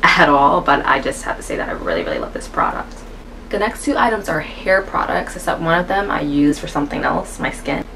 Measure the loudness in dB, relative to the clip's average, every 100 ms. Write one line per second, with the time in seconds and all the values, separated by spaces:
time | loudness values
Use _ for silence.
0 | 2 6 6 6 6 4 4 2 2 0
1 | 0 -4 -6 -6 -6 -6 -4 -4 -2 -2
2 | -2 -4 -4 -8 -4 -2 0 -2 -8 -12
3 | -14 -16 -16 -16 -6 -2 -2 0 -2 2
4 | 2 2 -2 -4 -4 -6 2 2 4 -2
5 | 0 -2 -2 -4 -2 0 2 2 2 0
6 | 0 -2 0 4 4 2 -2 -2 -2 -2
7 | 0 -2 -4 -4 -4 -4 -4 -4 -6